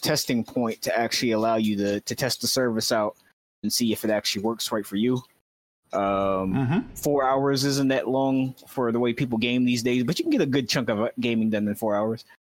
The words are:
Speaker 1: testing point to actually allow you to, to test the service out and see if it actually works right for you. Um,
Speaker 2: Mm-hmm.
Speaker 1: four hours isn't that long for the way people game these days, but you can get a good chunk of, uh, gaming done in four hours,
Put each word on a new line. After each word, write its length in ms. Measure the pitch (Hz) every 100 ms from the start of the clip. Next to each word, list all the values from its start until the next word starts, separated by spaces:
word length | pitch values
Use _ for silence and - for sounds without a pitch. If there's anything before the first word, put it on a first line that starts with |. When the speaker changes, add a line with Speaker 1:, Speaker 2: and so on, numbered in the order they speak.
Speaker 1:
testing 400 | 165 151 - 120
point 400 | - - 117 110
to 140 | - 101
actually 320 | 117 - 123
allow 240 | 110 113 110
you 200 | 107 101
to, 240 | 101 101
to 140 | -
test 260 | 117 131 -
the 60 | 117
service 420 | - 127 113 -
out 260 | 117 104 - _ _ _ _
and 100 | 104
see 200 | - 117
if 120 | 104
it 60 | 110
actually 320 | 104 - 104
works 300 | 107 113 -
right 120 | 110 98
for 100 | 101
you. 260 | 120 127 - _ _ _ _ _ _
Um, 600 | 98 98 98 98 95 95
Speaker 2:
Mm-hmm. 420 | 98 127 175 - -
Speaker 1:
four 280 | 156 143
hours 400 | 131 135 139 139
isn't 220 | 139 139 135
that 200 | 131 107
long 480 | 131 135 135 131 - -
for 240 | - 120
the 80 | 117
way 140 | 123
people 260 | 117 135 113
game 260 | 120 123
these 200 | 123 123
days, 180 | 120 123
but 160 | 123 175
you 60 |
can 80 | 339
get 80 | 294
a 60 | 147
good 220 | 135 123
chunk 200 | 151 120
of, 120 | 107
uh, 80 | 117 -
gaming 300 | 120 113 110
done 180 | 107 104
in 80 | 101
four 180 | 110
hours, 300 | 104 110 113 - -